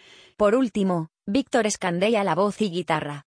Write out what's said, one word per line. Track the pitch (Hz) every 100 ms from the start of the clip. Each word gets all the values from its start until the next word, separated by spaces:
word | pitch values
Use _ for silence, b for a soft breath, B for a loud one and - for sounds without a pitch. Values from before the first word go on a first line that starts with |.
| B B B -
por | 208 240
último, | 254 214 190 175 160 _ -
Víctor | 208 269 254 214
Escandey | - 185 170 202 226
a |
la | 196
voz | 160 202 -
y | 214
guitarra. | 170 - 156 147 147 -